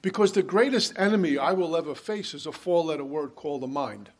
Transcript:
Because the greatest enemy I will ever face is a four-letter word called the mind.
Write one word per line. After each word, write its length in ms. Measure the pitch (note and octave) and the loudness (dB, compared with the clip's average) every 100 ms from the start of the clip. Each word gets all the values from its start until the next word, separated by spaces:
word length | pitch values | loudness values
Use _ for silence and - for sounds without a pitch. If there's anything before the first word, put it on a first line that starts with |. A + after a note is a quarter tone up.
Because 300 | F#3+ F#3 G3+ | -2 2 2
the 100 | G3+ | 4
greatest 520 | F3+ F#3 C4+ B3+ - - | 2 4 4 4 0 0
enemy 420 | G3 G#3+ E3+ C#3 | 2 4 2 2
I 140 | C#3 | 2
will 240 | F#3 F3 E3 | 2 0 0
ever 180 | D3+ | -2
face 400 | C3+ - G#3 G3 | -8 -6 -6 -6
is 100 | C#3+ | -10
a 60 | D#3 | -12
four-letter 540 | - - F3 D#3+ D3+ | -8 0 2 2 -2
word 320 | C#3 D3+ C#3 - | -4 -6 -6 -6
called 260 | D3+ C#3+ | -6 -6
the 60 | B2+ | -4
mind. 420 | C#3 C3 G#2 G2 _ | -4 -4 -8 -16 _